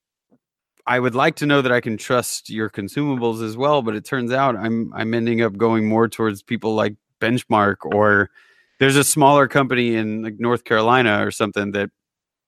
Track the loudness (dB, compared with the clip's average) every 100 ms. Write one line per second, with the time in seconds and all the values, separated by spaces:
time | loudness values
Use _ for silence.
0 | _ _ _ _ _ _ _ _ -4 0
1 | 0 0 0 0 0 2 2 0 -2 -6
2 | -2 -2 -2 -8 -10 -8 -6 -8 -8 -4
3 | -4 -2 -4 -4 -6 -4 0 0 0 -6
4 | -6 -6 -2 0 0 -2 -2 -4 -4 -6
5 | -4 -2 0 0 0 0 0 2 2 2
6 | 0 0 -4 -4 -6 -6 -2 -2 -2 -4
7 | _ _ -2 -2 0 2 2 0 -2 2
8 | 4 4 2 _ _ _ _ 0 2 4
9 | 2 4 6 6 4 2 0 0 0 0
10 | -2 -6 -10 -6 -2 -2 0 2 4 4
11 | 4 2 -2 -2 -2 -2 -2 -2 -4 -8
12 | _ _ _ _